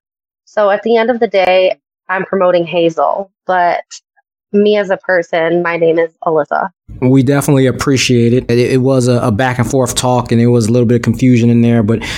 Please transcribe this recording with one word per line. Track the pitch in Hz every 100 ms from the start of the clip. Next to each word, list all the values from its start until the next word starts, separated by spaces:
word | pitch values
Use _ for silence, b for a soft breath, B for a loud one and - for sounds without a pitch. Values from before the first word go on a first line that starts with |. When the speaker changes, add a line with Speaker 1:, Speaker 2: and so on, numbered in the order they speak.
| _ _ _ _ _
Speaker 1:
So | - 208
at | 202
the | 220 233
end | 226
of | 240
the | 220
day, | 196 180 185 185 - _ _ -
I'm | 190
promoting | 185 190 180 180 170
Hazel, | 175 165 160 143 - 196 _ -
but | 185 175 - - - _ _ _ _ _
me | 202 208 208
as | 190
a | 190
person, | - 185 170 175 165 170
my | 170 170
name | 165 160
is | 165 _ 175
Alyssa. | 160 143 - 185 _ - 110
Speaker 2:
We | 127 135
definitely | 123 139 139 139 131
appreciate | - - 135 - 120 117
it. | 123 120
It, | 120
it | 123 131
was | 127 135 123
a, | 123
a | 113
back | 104 131 123
and | 117
forth | 135 120 -
talk, | 127 123 120
and | 117
it | 120
was | 120 107
a |
little | 120 113
bit | 120
of |
confusion | 120 113 131 123 117
in | 117
there. | 117 117
But, | 107 113 B